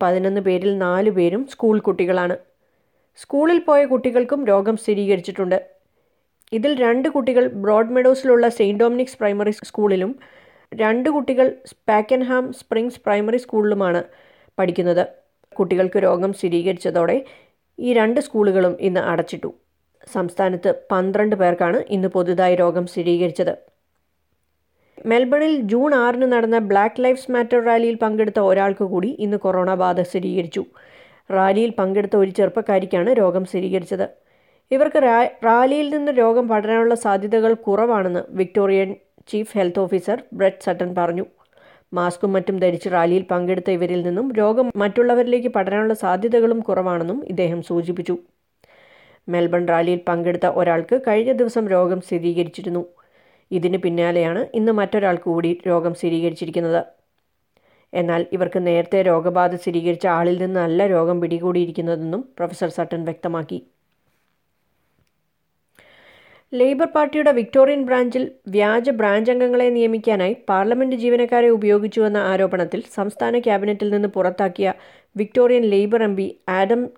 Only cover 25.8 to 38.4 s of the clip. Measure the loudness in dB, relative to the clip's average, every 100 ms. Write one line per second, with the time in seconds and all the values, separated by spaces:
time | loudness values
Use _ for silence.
25.8 | 2 2 2 0 0 2 2 0 2 2
26.8 | 2 0 0 0 -2 -2 0 0 2 2
27.8 | 2 0 -2 0 0 2 2 2 2 0
28.8 | -2 -2 -2 -4 -4 -2 -2 0 0 0
29.8 | 0 0 -2 -4 -4 -4 -4 -8 -10 -14
30.8 | -20 -20 -20 _ -4 0 2 2 0 0
31.8 | -2 0 0 2 2 2 0 0 0 0
32.8 | 0 0 2 2 2 0 -4 -4 -4 -4
33.8 | -4 -6 -6 -8 _ _ _ _ _ 0
34.8 | 2 4 4 4 2 0 2 4 4 2
35.8 | -2 -2 0 2 2 2 0 0 0 2
36.8 | 2 0 0 -2 0 0 2 0 0 0
37.8 | 2 0 0 -2 -4 -4